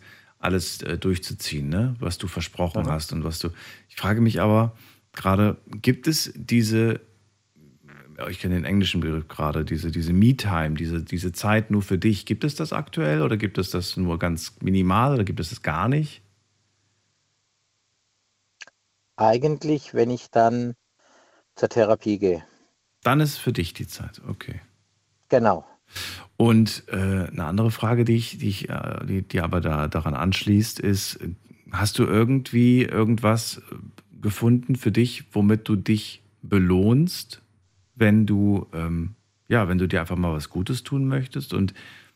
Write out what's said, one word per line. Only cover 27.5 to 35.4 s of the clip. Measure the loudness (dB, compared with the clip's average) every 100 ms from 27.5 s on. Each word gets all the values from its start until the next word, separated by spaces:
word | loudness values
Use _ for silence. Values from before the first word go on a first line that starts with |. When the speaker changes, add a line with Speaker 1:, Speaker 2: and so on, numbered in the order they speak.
| 0 0
Speaker 1:
Frage, | 0 0 2 4
die | 2
ich, | 0 -4
die | -4
ich, | -4 -6
äh, | -8 -8 -8 -4
die, | -4
die | -4 -4
aber | -2 -2
da, | 0 -2 -2
daran | -2 -2 -2
anschließt, | 0 0 2 4 2 -2
ist, | -2 0 -2 -8 -10 -12 -16 -20 -8
hast | -4 -2 0
du | 2
irgendwie | 2 2 0 0 4 6 6
irgendwas, | 4 2 2 2 2 0 -2 -10 -14
äh, | -16 -18 -20 -20 -6
gefunden | -4 0 2 2 2 -2
für | 0
dich, | 2 0 -2 -6
womit | 0